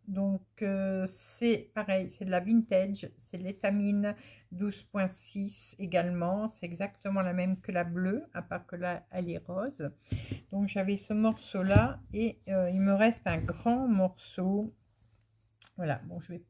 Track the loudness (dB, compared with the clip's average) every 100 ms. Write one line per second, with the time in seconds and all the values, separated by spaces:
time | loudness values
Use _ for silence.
0 | -8 -2 0 -2 -6 -6 -2 -2 -2 -2
1 | -4 -6 -12 0 2 2 0 -6 0 0
2 | -2 -6 -2 0 4 4 6 2 2 -2
3 | -8 -14 -14 -8 -8 -2 0 2 2 2
4 | 0 -4 -12 -20 _ -4 -4 -4 -6 -2
5 | -2 -4 -10 -6 -6 -8 -10 -8 0 0
6 | 2 0 0 0 -4 -6 -10 -6 -8 -6
7 | -2 0 0 0 0 -2 -2 -2 -2 0
8 | 0 -2 -4 -10 -8 -10 -10 -6 -4 -6
9 | -8 -6 -6 -6 -6 -6 -6 -6 -8 -10
10 | -6 -6 -6 -10 -6 -2 0 0 0 -2
11 | -2 2 2 2 -4 -2 6 6 6 0
12 | -8 -2 -2 -2 -2 0 2 4 4 6
13 | 6 4 0 0 -2 -2 0 2 4 4
14 | 2 0 -10 -2 0 0 -2 -8 _ _
15 | _ _ _ _ _ _ -18 -6 -2 -2
16 | -6 -12 -12 -14 -10